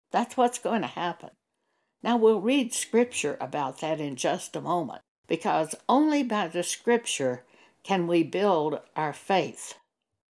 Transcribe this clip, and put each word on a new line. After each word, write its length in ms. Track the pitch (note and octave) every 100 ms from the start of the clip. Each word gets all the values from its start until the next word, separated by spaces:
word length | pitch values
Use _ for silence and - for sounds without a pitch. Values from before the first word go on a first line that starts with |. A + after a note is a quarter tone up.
| _
That's 260 | F#3 A#3 -
what's 220 | A#3+ A#3+
going 240 | F#3+ A3+
to 60 | D#3+
happen. 420 | - F3 - - - _ _ _ _ _ _
Now, 140 | - A#3+
we'll 240 | A3 G#3+
read 320 | G#3 C#4 A#3
scripture 640 | - - A3+ A#3+ - D3 -
about 400 | C3 D3 C3+ -
that 200 | D#3 D#3
in 160 | D3 C3
just 400 | E3 F3+ - D#3
a 40 |
moment, 420 | C#3+ F3 C#3+ - - _ _
because 480 | - G#3 D#3+ D#3 - -
only 340 | B3+ D#4 C#4+
by 260 | B3 G#3+ E3+
the 140 | F3
scripture 800 | F3 - - A#3 A#3 - C3 B2 - _ _ _
can 240 | - F#3+ E3+
we 160 | F3
build 580 | D3+ F#3 G3+ E3+ D3+ - -
our 180 | - D3+
faith. 640 | C#3+ - F#3+ C#3+ - - - _ _ _ _ _